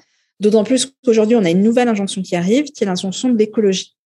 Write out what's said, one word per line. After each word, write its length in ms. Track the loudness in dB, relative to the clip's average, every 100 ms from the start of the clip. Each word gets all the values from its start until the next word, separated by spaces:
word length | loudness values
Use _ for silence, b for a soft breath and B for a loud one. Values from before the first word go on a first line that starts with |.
| B B B _
D'autant 240 | 0 2
plus 220 | 2 0 -2 _
qu'aujourd'hui, 320 | 0 2 2 2
on 80 |
a 60 | 2
une 120 | 2
nouvelle 260 | 2 2 0
injonction 340 | 0 -4 -6
qui 140 | -6 -4
arrive, 280 | 0 0
qui 200 | -2 -4
est 20 | -4
l'injonction 420 | -4 -6 -6 -2
de 80 | 0
l'écologie 600 | 0 0 0 -2 -6 _